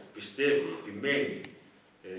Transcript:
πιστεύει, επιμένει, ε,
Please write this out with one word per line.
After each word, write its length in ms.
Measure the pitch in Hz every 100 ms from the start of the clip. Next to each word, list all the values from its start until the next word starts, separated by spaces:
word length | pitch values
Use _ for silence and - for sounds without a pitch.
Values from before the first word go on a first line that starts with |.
| -
πιστεύει, 540 | 104 - - 143 143 - -
επιμένει, 600 | 104 101 139 143 - - - - - - - _
ε, 60 | 92